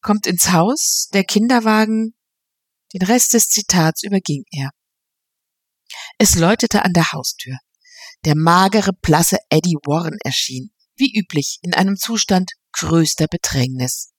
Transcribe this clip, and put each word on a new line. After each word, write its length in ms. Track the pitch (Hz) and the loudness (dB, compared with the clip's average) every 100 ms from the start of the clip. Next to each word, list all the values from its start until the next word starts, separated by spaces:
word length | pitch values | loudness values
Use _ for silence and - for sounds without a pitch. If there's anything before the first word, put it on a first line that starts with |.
„Kommt 260 | - 208 - | 0 -2 0
ins 260 | 175 - | -2 2
Haus, 560 | 175 180 285 - - - | 2 2 0 -2 -2 -2
der 120 | 196 | -2
Kinderwagen“, 880 | 190 214 226 247 220 214 220 220 226 - _ _ _ _ _ _ _ | 0 0 2 2 4 2 2 0 -4 -8 _ _ _ _ _ _ _
den 80 | 190 | -6
Rest 320 | 185 240 - | 0 2 2
des 140 | 233 - | 2 2
Zitats 540 | - - 180 160 - | -2 0 2 2 0
überging 420 | - 196 - 143 - | -4 -4 -2 -6 -6
er. 200 | 151 139 _ _ _ _ _ _ _ _ _ _ _ _ - - - | -8 -10 _ _ _ _ _ _ _ _ _ _ _ _ -18 -18 0
Es 160 | 202 | 2
läutete 500 | 180 165 226 233 208 | 4 2 2 2 0
an 80 | 185 | 2
der 200 | 170 156 | 0 0
Haustür. 460 | 151 - - - 131 _ _ _ - - - | -4 -10 -10 -12 -14 _ _ _ -20 -20 -6
Der 120 | 156 151 | -2 2
magere, 560 | 165 175 190 214 196 | 4 4 4 2 0
blasse 460 | 190 - 156 170 - _ | -2 2 2 4 -2 _
Eddie 260 | 160 180 160 | 0 2 -4
Warren 340 | - 151 165 135 | -2 -2 -2 -8
erschien, 480 | - 131 - 127 - _ _ _ | -6 -4 -6 -8 -14 _ _ _
wie 160 | 269 | -2
üblich, 440 | 214 185 147 139 - | 0 -2 -4 -4 -8
in 120 | 175 | -4
einem 220 | - 190 196 | 0 0 0
Zustand 560 | - 226 - 185 185 - _ | -4 -4 0 0 0 -10 _
größter 540 | - 160 165 156 - 156 | -8 0 2 2 0 -4
Bedrängnis. 840 | 170 - 139 127 131 127 - - | -2 -4 -2 -2 -4 -6 -6 -12